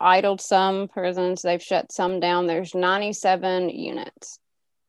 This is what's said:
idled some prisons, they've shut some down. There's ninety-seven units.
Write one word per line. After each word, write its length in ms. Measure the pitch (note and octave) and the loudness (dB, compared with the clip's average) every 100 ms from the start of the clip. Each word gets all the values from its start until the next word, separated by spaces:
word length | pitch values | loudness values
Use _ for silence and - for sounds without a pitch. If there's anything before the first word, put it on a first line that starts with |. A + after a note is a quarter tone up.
idled 400 | F3 F#3 G3+ F#3+ | 4 6 4 0
some 480 | - F#3+ F#3+ F#3+ G3 | 2 2 4 0 -4
prisons, 520 | - F3+ F3+ F#3 F#3 | -4 -4 0 -2 -2
they've 220 | F3+ F3 | -2 -2
shut 260 | - F3+ - | 0 -2 -2
some 280 | - F3+ F#3 | -4 -2 0
down. 280 | F3 F3 F3 | 0 2 0
There's 280 | E3 F3+ F3+ | -2 -4 -2
ninety-seven 960 | F3+ G3 G#3 G#3 G3 F#3 F#3 F#3 F3+ | 0 0 -2 0 0 2 0 -2 -2
units. 680 | - E3 - - - - - _ _ _ _ | -6 -8 -8 -12 -16 -20 -20 _ _ _ _